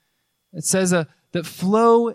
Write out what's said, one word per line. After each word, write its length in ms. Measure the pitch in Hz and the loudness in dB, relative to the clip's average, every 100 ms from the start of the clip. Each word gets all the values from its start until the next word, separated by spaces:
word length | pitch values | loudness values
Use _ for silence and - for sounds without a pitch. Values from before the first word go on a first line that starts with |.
| _ _ _ _ _ | _ _ _ _ _
it 100 | 165 | -10
says, 300 | - 190 185 | -2 0 0
uh, 100 | 180 151 _ _ | 0 -4 _ _
that 120 | 175 | -10
flow 720 | 160 - 185 214 233 233 233 | -10 -6 -2 2 4 4 0